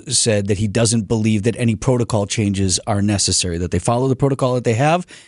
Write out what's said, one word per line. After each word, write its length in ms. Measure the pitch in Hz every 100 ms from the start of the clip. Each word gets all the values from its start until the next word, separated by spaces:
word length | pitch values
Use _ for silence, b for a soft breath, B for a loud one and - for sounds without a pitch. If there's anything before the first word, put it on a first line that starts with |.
| -
said 420 | 123 120 104 101
that 100 | 98
he 100 | 107
doesn't 360 | 107 113 117
believe 400 | 95 113 110 110
that 120 | 110 104
any 200 | 117 107
protocol 520 | - 123 113 110 101
changes 520 | - 101 98 95 92 -
are 160 | 101
necessary, 560 | 101 101 - 90 90 85
that 140 | 87
they 80 | 92
follow 300 | - 120 135
the 60 | 127
protocol 400 | 139 135 131 123
that 100 | 120
they 80 |
have. 340 | 113 147 175 - B